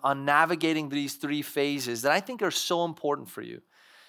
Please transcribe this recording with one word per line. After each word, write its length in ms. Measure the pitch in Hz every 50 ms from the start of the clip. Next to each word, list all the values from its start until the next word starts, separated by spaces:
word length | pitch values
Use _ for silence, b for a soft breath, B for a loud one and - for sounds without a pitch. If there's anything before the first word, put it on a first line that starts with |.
on 220 | - 135 139 139 139
navigating 640 | 143 143 151 165 165 180 156 160 160 160 156 151 139
these 260 | 139 147 143 135 -
three 280 | - - 143 147 147
phases 600 | 143 - - 147 139 143 143 143 123 123 120 110
that 80 | 117 139
I 80 | 156 190
think 240 | 196 254 254 226
are 80 | 214 170
so 340 | - - - - 180 170 170
important 460 | 170 156 - - 147 143 143 127 -
for 120 | - -
you. 200 | 117 117 - - _ b b b b b b b b